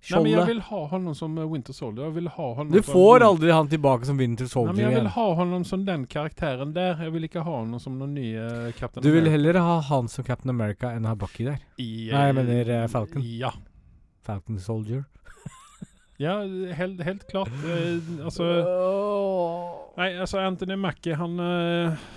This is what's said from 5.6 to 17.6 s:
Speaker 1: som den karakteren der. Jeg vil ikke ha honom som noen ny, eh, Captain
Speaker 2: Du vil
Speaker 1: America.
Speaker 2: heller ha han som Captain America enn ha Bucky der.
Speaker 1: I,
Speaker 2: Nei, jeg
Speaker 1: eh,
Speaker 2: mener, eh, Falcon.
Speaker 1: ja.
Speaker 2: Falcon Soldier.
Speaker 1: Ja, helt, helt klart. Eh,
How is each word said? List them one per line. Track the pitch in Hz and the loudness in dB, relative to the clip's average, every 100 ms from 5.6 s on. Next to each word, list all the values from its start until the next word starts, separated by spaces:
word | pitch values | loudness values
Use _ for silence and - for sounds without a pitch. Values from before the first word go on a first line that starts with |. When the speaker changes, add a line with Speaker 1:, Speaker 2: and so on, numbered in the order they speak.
| 175 | -2
Speaker 1:
som | 190 | -4
den | 196 170 127 | -2 -4 -4
karakteren | 151 156 - 160 127 143 | -6 -6 -4 -4 -4 -6
der. | 160 185 | -2 -2
Jeg | 165 165 | -2 -4
vil | 160 | -6
ikke | 160 175 | -6 -6
ha | 160 | -6
honom | 143 113 120 | -4 -4 -6
som | 139 131 | -8 -8
noen | 139 | -6
ny, | 143 120 110 | -6 -6 -6
eh, | 113 117 117 | -6 -6 -8
Captain | 117 123 - | -8 -10 0
Speaker 2:
Du | 135 | 4
vil | 160 160 | 6 6
Speaker 1:
America. | |
Speaker 2:
heller | 151 151 180 | 4 4 4
ha | 170 170 | 4 2
han | 143 143 117 | 2 0 0
som | - | -6
Captain | 127 123 131 | -6 -4 -2
America | 123 107 101 123 | -2 -2 -2 -6
enn | 117 | -4
ha | 110 110 | -2 -2
Bucky | 98 - | -6 -4
der. | 120 143 - - | -6 -6 -10 -10
Speaker 1:
I, | 120 110 113 | -8 -6 -2
Speaker 2:
Nei, | 127 143 | 2 4
jeg | |
Speaker 1:
eh, | |
Speaker 2:
mener, | 135 123 120 117 | 2 2 0 0
eh, | 120 117 | 0 0
Falcon. | 120 104 139 | -2 -4 -6
Speaker 1:
ja. | 120 117 127 - - - - - _ _ | -6 -4 -6 -8 -20 -20 -20 -20 _ _
Speaker 2:
Falcon | - 101 - 107 | -10 -10 -8 -10
Soldier. | 92 113 107 123 143 _ - - - - 1077 - - _ _ _ | -6 -6 -4 -8 -8 _ -20 -20 -20 -20 -20 -20 -20 _ _ _
Speaker 1:
Ja, | 143 202 196 185 185 | -4 -4 -6 -8 -8
helt, | 160 185 185 | -6 -6 -4
helt | 165 196 - | -6 -6 -6
klart. | 190 196 | -6 -6
Eh, | 127 | -6